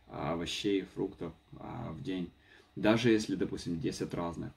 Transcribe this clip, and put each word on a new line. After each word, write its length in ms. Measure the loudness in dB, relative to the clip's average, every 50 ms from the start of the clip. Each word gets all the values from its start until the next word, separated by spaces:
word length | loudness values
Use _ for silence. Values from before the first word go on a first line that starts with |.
| _ -14
а, 240 | -10 -6 -4 -2 -2
овощей, 480 | -2 -2 -4 -4 -2 0 2 2 2 0 -2 -4
фруктов, 400 | -4 -4 -4 -4 -6 -10 -10 -10 -12 _ _ -18
а, 400 | -14 -12 -10 -8 -8 -8 -8 -8
в 100 | -8 -6
день? 260 | -4 -4 -4 -4 -6 -8 -14 -20 -20 -20 -20 -20 _ _
Даже 340 | 2 4 6 6 8 8 8
если, 260 | 8 6 6 2 0
допустим, 440 | 0 0 -2 -2 -4 -6 -4 -4 -2
десять 340 | -2 -2 -2 -2 -4 -4 -4
разных, 380 | -4 -4 -4 -4 -6 -8 -10 -8